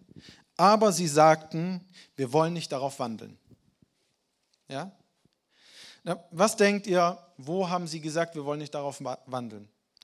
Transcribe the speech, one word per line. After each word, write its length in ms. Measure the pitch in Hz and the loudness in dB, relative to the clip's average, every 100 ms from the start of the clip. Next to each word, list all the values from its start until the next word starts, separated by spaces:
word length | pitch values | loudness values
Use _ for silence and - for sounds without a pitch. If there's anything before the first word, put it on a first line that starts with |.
| _ - - - _ - | _ -20 -20 -20 _ 2
Aber 360 | 180 214 214 | 4 6 4
sie 160 | 165 175 | 2 2
sagten, 760 | 143 156 156 - 165 180 185 - - - - | 6 6 6 0 -8 -6 -8 -12 -20 -16 -8
wir 160 | 131 | -2
wollen 220 | 147 165 | 0 0
nicht 180 | 170 - | -2 -6
darauf 280 | 139 135 135 | -6 -6 -6
wandeln. 380 | 120 107 104 101 _ _ _ _ _ _ _ _ _ _ _ _ - | -8 -10 -14 -20 _ _ _ _ _ _ _ _ _ _ _ _ -14
Ja? 240 | 135 185 196 _ _ _ _ _ _ _ - - - | -12 -12 -16 _ _ _ _ _ _ _ -20 -20 -14
Na, 200 | 170 185 - | -8 -8 -6
was 240 | 165 214 - | 0 2 4
denkt 320 | 202 202 202 | 4 2 0
ihr, 300 | 180 170 180 - - | 2 2 0 -12 -16
wo 320 | 135 185 180 | -6 -4 -2
haben 180 | 180 170 | -4 -6
sie 120 | 160 | -10
gesagt, 360 | 156 151 165 160 | -6 -4 -4 -6
wir 100 | 143 | -8
wollen 140 | 147 | -8
nicht 160 | 147 147 | -8 -10
darauf 280 | 143 131 | -10 -10
wa-, 160 | 135 127 - | -10 -12 -10
wandeln? 420 | 127 120 107 104 _ _ _ | -10 -10 -14 -20 _ _ _